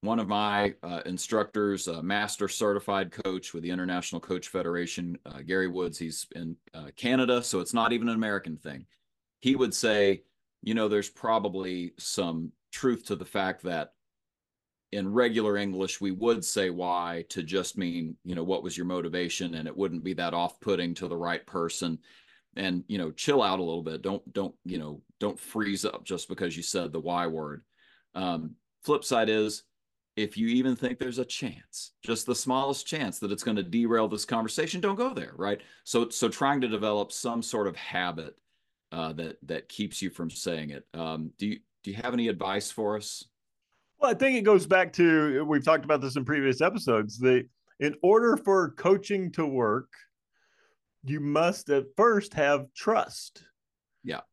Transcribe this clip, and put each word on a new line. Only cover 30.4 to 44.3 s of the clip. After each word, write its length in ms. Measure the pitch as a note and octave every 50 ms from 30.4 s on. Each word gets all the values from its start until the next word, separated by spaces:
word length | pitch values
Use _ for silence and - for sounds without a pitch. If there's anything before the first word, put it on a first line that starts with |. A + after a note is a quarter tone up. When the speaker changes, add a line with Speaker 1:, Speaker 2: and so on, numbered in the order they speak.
| A2+ A2+
Speaker 1:
even 260 | A#2 B2+ B2+ C3 B2+
think 240 | A#2 - B2 B2 -
there's 180 | C#3 B2+ A#2+ B2
a 80 | B2+
chance, 680 | - - - - A#2+ D#2 - - _ - - - - _ _ -
just 240 | - A#2 A2 - -
the 80 | B2
smallest 500 | A#2+ - C3 B2+ C3+ C#3 C#3 C#3 - -
chance 320 | - - D#3 C#3 G2+ - -
that 140 | - G2+
it's 100 | G2+ G2+
gonna 220 | - B2 A2 G#2 F#2+
derail 440 | F2 E2+ A#2 A#2 A#2 A2+ A2+ A2 G#2
this 180 | F2 - -
conversation, 540 | - A#2 A2+ A2+ A2 - - D#3 E3 - F3+
don't 160 | F3 G3 F#3+
go 160 | G3 A#3+ C4
there, 220 | B3 - E2 - -
right? 240 | - F#2 G2+ - G2+ - - - _ _
So, 240 | - - A#2+ A#2 A2+
so 200 | - - - A2+
trying 320 | - - D3 C#3 C#3+ C#3+
to 60 | B2+ A#2+
develop 440 | G#2+ G#2 G2+ A2 G#2+ G#2 G2+ -
some 300 | - - - B2 A#2 A#2
sort 240 | A2+ - - A2+ G#2
of 100 | G2 E2+
habit, 600 | - - - - F2+ F2+ F2+ E2+ D#2+ D#2+ - - _ _ _ _ _ _ _ _ _ _ _
uh, 220 | - E2 E2 D#2 D#2+
that, 240 | D2+ E2 D#2+ - - - C#2+
that 220 | E2 C#2 - _
keeps 340 | - - G#2 G2 - - -
you 80 | F#2+
from 180 | - - E2 D#2+
saying 400 | - - - F#2 E2+ D#2+ D#2 D2+
it. 160 | C#2+ C#2 - _ _
Um, 380 | E2 E2 D#2+ D#2+ D#2 D#2 D#2+ - _
do 80 | G2+ G#2
you, 120 | G#2+ - _ _ _ _ _
do 60 | G2+
you 80 | G2 G#2+
have 160 | A#2 B2 B2
any 140 | B2 A#2 A2+
advice 420 | G#2+ F2 - F#2+ G2 G2+ G2+ -
for 260 | - - A2 G#2 G#2
us? 300 | G#2+ G#2 - - - - _ _ _ _ _ _ _ _ _ _ _ _ _ _ _
Speaker 2:
Well, 140 | - C4+
I 20 | A#3
think 240 | - C4 C4+